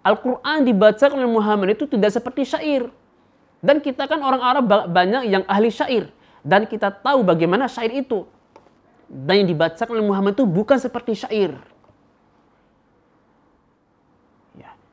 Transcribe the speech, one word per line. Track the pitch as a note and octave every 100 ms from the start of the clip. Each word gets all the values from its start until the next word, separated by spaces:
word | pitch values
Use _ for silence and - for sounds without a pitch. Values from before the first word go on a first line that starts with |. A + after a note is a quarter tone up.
Al-Quran | F#3 G#3+ B3 B3 C4+ D#4 B3+
dibacakan | G3+ G#3+ G#3+ C#4 C#4
oleh | B3
Muhammad | A3+ G#3+ G#3 F#3+ A3
itu | C#4+
tidak | A#3 G#3 A#3
seperti | A#3+ C4+ C4
syair. | D#4+ D#4 C#4 A#3+ - _ _ _ _ _ _
Dan | E3+ D4+
kita | C#4+ C4 C#4
kan | D#4
orang | C4+ C4
Arab | A#3+ C#4 A#3+
ba-, | G#3 F3+
banyak | F3 F3+ A#3 A#3+
yang | F#3+ F#3+
ahli | G3 A3+
syair. | G#3 D4 A#3+ D3+ - _ _ C#3+
Dan | F#3+
kita | A3 A3 G3+
tahu | G3+ C4+ C#4 F#3
bagaimana | E3 E3 G3 C4+
syair | - A3+
itu. | A#3+ - G#3 - _ _ - _ _ _ _ -
Dan | C3+ C#3 G3
yang | F#3+
dibacakan | D#3 E3 - A3+ A3+
oleh | G#3
Muhammad | G3 G3 G3+
itu | B3
bukan | E3 G#3+ C4+
seperti | A#3+ A#3+ A#3 G#3+ -
syair. | G#3+ F#3 C3 - _ _ _ _ _ _ _ _ _ _ _ _ _ _ _ _ _ _ _ _ _ _ _ _ _ _ _ _ -
Ya. | - - _